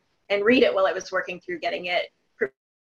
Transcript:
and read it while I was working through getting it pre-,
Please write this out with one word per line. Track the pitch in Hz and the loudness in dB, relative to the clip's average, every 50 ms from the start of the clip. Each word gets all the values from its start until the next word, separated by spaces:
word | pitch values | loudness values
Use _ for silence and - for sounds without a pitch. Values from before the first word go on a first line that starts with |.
| _ _ _ _ _ - | _ _ _ _ _ -4
and | 202 202 202 | -2 2 4
read | 226 254 269 233 | 4 6 6 6
it | - - | 4 4
while | 190 190 | 2 2
I | 180 160 | 2 0
was | 185 - - | -2 -8 -6
working | 185 180 180 190 180 180 | -6 -6 -4 -6 -10 -12
through | - 180 180 156 | -10 -12 -10 -6
getting | 170 170 185 190 180 | -6 -6 -6 -6 -6
it | 175 175 170 - - _ _ _ _ _ | -4 -4 -4 -4 -6 _ _ _ _ _
pre-, | - - - _ _ _ _ _ _ _ | -6 -6 -6 _ _ _ _ _ _ _